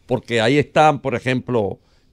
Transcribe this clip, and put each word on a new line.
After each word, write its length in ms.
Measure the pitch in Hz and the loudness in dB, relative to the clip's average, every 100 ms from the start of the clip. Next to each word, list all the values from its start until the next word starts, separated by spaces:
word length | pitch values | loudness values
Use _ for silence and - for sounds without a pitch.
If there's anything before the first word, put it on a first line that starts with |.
| - | -6
porque 340 | 120 - 117 | -6 -2 0
ahí 180 | 110 143 | 2 2
están, 420 | - 170 156 143 | 0 2 2 2
por 140 | 135 | -4
ejemplo, 640 | 117 131 127 - 123 98 - _ _ _ | -4 -4 -4 -2 -2 -2 -8 _ _ _